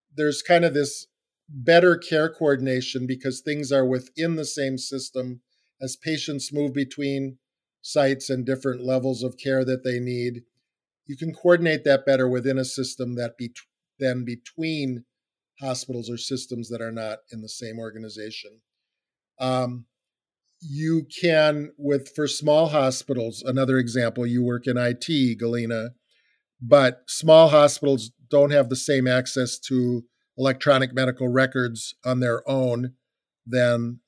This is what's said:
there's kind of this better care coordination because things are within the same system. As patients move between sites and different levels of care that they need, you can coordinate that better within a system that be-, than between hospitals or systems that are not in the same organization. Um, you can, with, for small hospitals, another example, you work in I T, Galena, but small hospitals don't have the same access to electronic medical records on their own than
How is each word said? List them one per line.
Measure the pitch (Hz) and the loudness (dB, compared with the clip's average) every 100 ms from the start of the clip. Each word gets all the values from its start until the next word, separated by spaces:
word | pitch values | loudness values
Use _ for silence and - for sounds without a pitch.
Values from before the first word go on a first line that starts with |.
| _ 143 | _ -2
there's | 151 143 | -2 -2
kind | - 170 170 | 2 4 4
of | 143 | 2
this | 139 - - _ _ _ _ | -2 -6 -16 _ _ _ _
better | 139 120 170 180 170 | -6 4 6 6 4
care | - 156 160 | 0 0 0
coordination | 160 156 139 131 127 127 131 127 | 0 0 2 0 -2 -4 -6 -6
because | 127 139 127 | -6 -6 -8
things | - 147 139 | -6 -6 0
are | 139 131 | 0 2
within | 127 127 - 165 165 | -2 -6 -6 -4 -4
the | 143 | -6
same | - 135 131 | -6 -6 -6
system. | - 135 - 131 127 123 _ _ _ _ | -8 -10 -8 -8 -8 -12 _ _ _ _
As | 131 - | -12 -8
patients | - 127 - 143 - | -6 -6 -6 -8 -6
move | 143 143 | -4 -2
between | 131 135 - 139 139 135 131 _ _ _ _ | -2 -6 -4 -4 -4 -6 -10 _ _ _ _
sites | - 151 139 135 - | -4 0 2 0 -4
and | 131 123 | -4 -2
different | 131 135 127 | -4 -4 -4
levels | 123 131 131 120 | -2 -2 0 -4
of | 127 - | -6 -6
care | 139 135 | -2 0
that | 127 127 | 0 -2
they | 127 123 | -2 -4
need, | 123 123 123 120 - _ _ _ _ _ - | -4 -4 -4 -8 -16 _ _ _ _ _ -16
you | 135 | -10
can | 160 | -10
coordinate | 160 180 175 165 151 151 | 0 4 6 4 0 4
that | 135 139 | 2 4
better | 131 127 | 2 2
within | 127 131 131 | 0 0 -2
a | 127 | -4
system | - 127 - 120 120 | -6 -8 -6 -8 -6
that | 120 - | -8 -8
be-, | 120 - - _ _ _ | -12 -12 -20 _ _ _
than | 131 127 120 | -4 -2 -6
between | 120 - - 160 156 135 123 120 _ _ _ _ _ | -10 -12 -8 -4 -4 -4 -6 -12 _ _ _ _ _
hospitals | 135 127 - 120 113 | -8 -6 -6 -10 -8
or | 117 | -10
systems | - 131 - 120 113 | -6 -8 -8 -10 -10
that | 117 | -10
are | 113 | -8
not | 113 110 107 _ | -8 -8 -10 _
in | 113 | -18
the | 107 | -16
same | - 117 113 | -14 -12 -12
organization. | 113 110 110 104 107 110 104 110 _ _ _ _ _ _ _ _ | -12 -12 -16 -14 -14 -14 -18 _ _ _ _ _ _ _ _ _
Um, | 131 127 123 123 - _ _ _ _ _ _ _ | -2 -2 -2 -6 -14 _ _ _ _ _ _ _
you | 165 143 160 165 143 - | -12 -6 -2 -2 -2 -2
can, | 175 156 156 151 147 - | 2 4 4 2 -6 -8
with, | 143 139 139 - | -2 -2 -2 -4
for | 147 | -4
small | - 147 151 165 | -2 2 4 4
hospitals, | 147 131 127 - 127 113 107 | 2 0 -2 -4 -4 -4 -6
another | 131 131 131 131 | -4 0 2 2
example, | 120 120 117 123 120 | 0 -2 -2 -2 -2
you | 120 | 0
work | 120 123 131 | 0 -2 -2
in | 123 | 0
I | 120 | 0
T, | 120 - 156 127 | -2 -2 2 2
Galena, | 107 117 120 117 113 117 123 _ _ _ _ _ _ | 2 -2 -2 -2 -6 -8 -14 _ _ _ _ _ _
but | 120 143 127 123 - | 6 6 6 0 -10
small | - 160 160 160 | -4 8 10 10
hospitals | 151 147 - 143 135 110 _ _ | 8 6 4 0 0 -2 _ _
don't | 143 143 | 4 6
have | 143 123 | 4 2
the | 127 | -2
same | - 139 127 | 0 0 2
access | 127 127 135 123 - | 0 0 -4 -4 -6
to | - 127 123 123 117 _ _ - | -4 0 0 -2 -6 _ _ -4
electronic | 135 131 151 131 131 | -2 0 2 4 2
medical | 123 127 127 127 | 0 -2 -2 -2
records | 127 131 131 123 113 - - 123 | 2 0 0 -4 -6 -12 -10 -4
on | 127 | -2
their | 123 117 - | 0 -2 -2
own | 135 131 120 127 - _ _ _ _ 120 | -2 0 -2 -6 -10 _ _ _ _ -4
than | 123 123 120 117 123 | 2 2 2 -2 -8